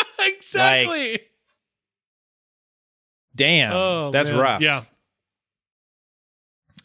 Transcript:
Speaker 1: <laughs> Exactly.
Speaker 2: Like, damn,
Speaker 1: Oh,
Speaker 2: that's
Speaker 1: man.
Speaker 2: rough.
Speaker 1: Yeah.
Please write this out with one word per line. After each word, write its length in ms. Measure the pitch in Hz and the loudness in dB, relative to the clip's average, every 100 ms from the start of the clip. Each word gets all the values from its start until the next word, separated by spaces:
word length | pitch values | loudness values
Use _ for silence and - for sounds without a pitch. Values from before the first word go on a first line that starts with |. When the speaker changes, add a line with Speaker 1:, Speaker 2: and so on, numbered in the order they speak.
Speaker 1:
<laughs> 180 | 427 - | -4 -4
Exactly. 920 | 392 392 - 392 381 262 254 320 247 | -4 -4 -6 0 2 2 0 -2 -6
Speaker 2:
Like, 180 | 226 - _ _ _ _ _ _ _ _ _ _ _ _ _ _ _ _ _ _ _ _ 123 | -8 -12 _ _ _ _ _ _ _ _ _ _ _ _ _ _ _ _ _ _ _ _ 0
damn, 380 | 139 165 117 | 2 4 2
Speaker 1:
Oh, 380 | 180 185 170 147 | 0 -2 -2 -2
Speaker 2:
that's 180 | 135 147 | -2 0
Speaker 1:
man. 80 | 135 | 0
Speaker 2:
rough. 240 | 135 107 | 0 2
Speaker 1:
Yeah. 220 | 151 135 113 _ _ _ _ _ _ _ _ _ _ _ _ _ _ _ _ _ _ - | 0 -2 -6 _ _ _ _ _ _ _ _ _ _ _ _ _ _ _ _ _ _ -10